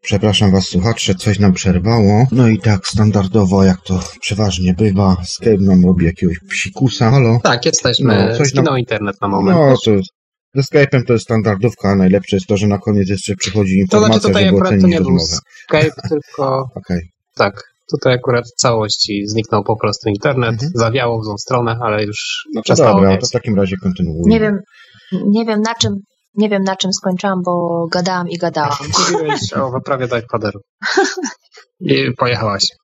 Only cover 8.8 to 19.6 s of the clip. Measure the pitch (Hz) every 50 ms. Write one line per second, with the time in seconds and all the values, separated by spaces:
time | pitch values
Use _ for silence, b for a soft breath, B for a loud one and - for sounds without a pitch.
8.8 | 120 - 113 101 104 101 98 _ 104 101 98 98 - 190 185 170 151 139 127 123
9.8 | - 113 104 98 95 - _ _ _ _ _ _ _ _ _ 135 135 - - 147
10.8 | 143 139 - 131 117 - 120 110 - - 117 110 101 110 101 95 101 123 - _
11.8 | - 98 101 98 95 92 95 101 95 - 101 98 - - 104 95 104 104 101 98
12.8 | - 113 104 101 98 90 101 95 - - 101 95 - 101 92 110 101 95 95 95
13.8 | 98 92 - 107 107 107 113 107 101 104 95 90 98 92 92 98 92 - - 98
14.8 | 92 90 85 - 90 85 90 87 80 80 85 - _ B B B B B - 151
15.8 | 156 156 - - - 185 160 147 - _ - - 139 135 131 135 131 127 _ -
16.8 | 98 - 92 87 82 - _ _ _ _ _ - - 101 98 - - _ _ _
17.8 | _ _ - 139 - 135 127 123 - - 120 120 117 - _ - - 127 117 110
18.8 | 107 104 - - - - 104 101 101 104 107 113 110 - - 104